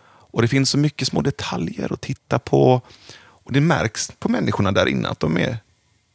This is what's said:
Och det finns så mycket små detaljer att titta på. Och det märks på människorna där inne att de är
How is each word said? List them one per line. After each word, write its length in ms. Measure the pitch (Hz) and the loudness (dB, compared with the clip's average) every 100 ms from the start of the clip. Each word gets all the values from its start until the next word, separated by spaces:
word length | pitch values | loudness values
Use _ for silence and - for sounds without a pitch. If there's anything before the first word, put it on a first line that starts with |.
| _ | _
Och 340 | _ _ - | _ _ 0
det 60 | 113 | 2
finns 220 | 135 131 | 2 2
så 80 | 139 | 2
mycket 300 | 151 - 127 | 0 0 -2
små 140 | - | -2
detaljer 720 | 143 - - - 170 - - | -2 -4 -6 -6 -6 -4 -6
att 80 | - | -6
titta 380 | - - - 123 | -6 -10 -4 -4
på. 420 | - 139 131 127 - - - - | 0 4 4 4 0 -18 -20 -20
Och 360 | - _ - | -20 _ -4
det 80 | 143 | 0
märks 500 | 165 120 110 - - - | 2 2 -2 -4 -8 -6
på 100 | - | -2
människorna 420 | 240 110 - 98 | -2 0 0 0
där 140 | 98 80 | 2 2
inne 240 | 67 50 | 0 -4
att 100 | - | -2
de 180 | - 175 | -2 0
är 200 | - 113 - _ _ _ _ | -2 -4 -12 _ _ _ _